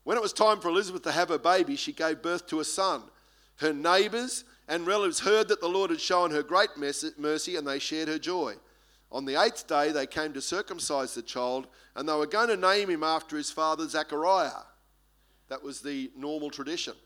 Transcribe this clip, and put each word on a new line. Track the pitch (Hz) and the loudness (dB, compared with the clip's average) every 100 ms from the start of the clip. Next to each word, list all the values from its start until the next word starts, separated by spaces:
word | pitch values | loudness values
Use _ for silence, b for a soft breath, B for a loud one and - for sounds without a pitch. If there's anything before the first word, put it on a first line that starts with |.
"When | - 226 | -2 0
it | |
was | 208 | 0
time | - 214 208 | 4 6 6
for | 175 | 2
Elizabeth | 175 202 180 | 0 0 -2
to | 165 | -2
have | 147 175 | 2 2
her | 156 | 2
baby, | 170 185 170 143 | 4 4 4 -2
she | - | -6
gave | 147 160 147 | -2 -2 -2
birth | 165 175 - | -2 -4 -4
to | 156 | -4
a | 147 | -2
son. | - 190 147 107 _ b b b b | 0 0 0 -6 _ b b b b
Her | 156 | -2
neighbours | 147 160 190 208 226 254 - - b b | 0 4 4 4 0 -4 -8 -12 b b
and | 165 170 | -4 0
relatives | 208 196 151 | 0 0 0
heard | 190 214 208 | 4 4 4
that | 208 | 0
the | 170 | 0
Lord | 190 190 | 0 0
had | 160 | 0
shown | - 180 175 | 2 2 2
her | 151 | 0
great | 147 180 208 147 | 2 2 2 0
mes-, | 143 143 156 151 | -6 -4 -8 -4
mercy, | 147 151 180 175 | -2 -2 -2 -4
and | 143 | -4
they | 139 | -4
shared | - 156 156 | -4 -4 -4
her | 156 | -4
joy. | 156 180 135 101 - b b b b | -4 -2 -4 -6 -16 b b b b
On | 127 135 | -8 -2
the | 143 | 2
eighth | 220 233 - | 2 2 -2
day, | 147 151 | 2 2
they | 151 135 | 0 -2
came | 160 156 | -4 -4
to | 135 | -6
circumcise | 127 180 208 180 - 143 131 | -6 -4 -6 -6 -4 -2 -4
the | - | -8
child, | 113 127 123 131 131 b b b | -8 -4 -2 -4 -6 b b b
and | 147 | -2
they | |
were | 151 151 | -2 0
going | 208 233 | 2 2
to | 202 | 4
name | 185 202 196 | 4 4 2
him | 165 | 0
after | 156 160 151 151 | 2 0 -2 -6
his | 143 | -6
father | - 156 156 160 | -2 0 0 -2
Zechariah." | 156 151 151 170 190 151 - - _ _ _ _ _ _ _ - | -4 -2 0 2 4 2 -4 -14 _ _ _ _ _ _ _ -12
That | 135 | -10
was | 143 127 | -10 -10
the | 143 139 131 131 | -8 -8 -8 -8
normal | 143 151 147 | -8 -6 -6
tradition. | 139 135 185 - 101 | -8 -6 -6 -6 -10